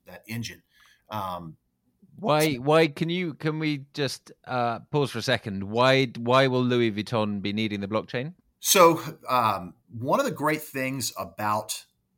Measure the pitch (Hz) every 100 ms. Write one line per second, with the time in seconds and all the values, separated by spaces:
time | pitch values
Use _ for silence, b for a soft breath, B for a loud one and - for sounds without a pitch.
0 | - 90 - 113 113 - _ b b b
1 | _ 107 95 87 85 - _ _ _ _
2 | _ - 104 151 156 127 139 156 156 143
3 | 165 175 175 127 156 156 156 143 139 -
4 | 135 - - - - 127 120 113 - 147
5 | 135 113 120 117 110 98 98 113 131 135
6 | 131 117 117 131 135 127 123 123 117 101
7 | 104 113 104 101 101 104 110 101 98 107
8 | 90 123 147 - _ _ - 196 170 160
9 | 147 - - 127 110 98 90 - _ 117
10 | 131 214 285 156 147 151 - 135 131 135
11 | - 92 95 - 107 107 - - - _
12 | _